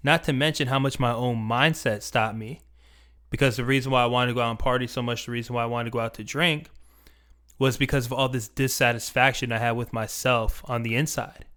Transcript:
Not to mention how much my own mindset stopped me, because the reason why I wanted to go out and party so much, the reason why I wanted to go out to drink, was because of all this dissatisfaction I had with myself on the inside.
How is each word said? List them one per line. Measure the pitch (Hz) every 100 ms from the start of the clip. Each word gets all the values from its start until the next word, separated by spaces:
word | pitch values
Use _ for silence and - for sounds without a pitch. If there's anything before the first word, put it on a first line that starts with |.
Not | 143 160 -
to |
mention | 135 151 156 135
how | 135
much | 139 -
my | 123
own | 117 123 117
mindset | 110 117 151 160 131 104
stopped | - 120 110 110
me, | 110 147 _ _ - - _ - _
because | - 135 117
the | 120
reason | 135 127
why | 127
I | 120
wanted | 123 123
to | 120
go |
out | 117
and | 113
party | - 127 123
so | -
much, | 120 117 -
the |
reason | 120 117 123
why |
I | 117
wanted | 120 117
to |
go | 120
out | 113 -
to |
drink, | 104 139 170 151 - - - _ - - _ - _ -
was | 135 120
because | 135 139 117
of |
all | 127 131
this | 131 110
dissatisfaction | - 135 - 123 117 - - 131 127 123
I | 113
had | 117
with | 117 117
myself | 117 110 - 127 120 110 - -
on | 120
the | 117 117
inside. | 156 - 104 - -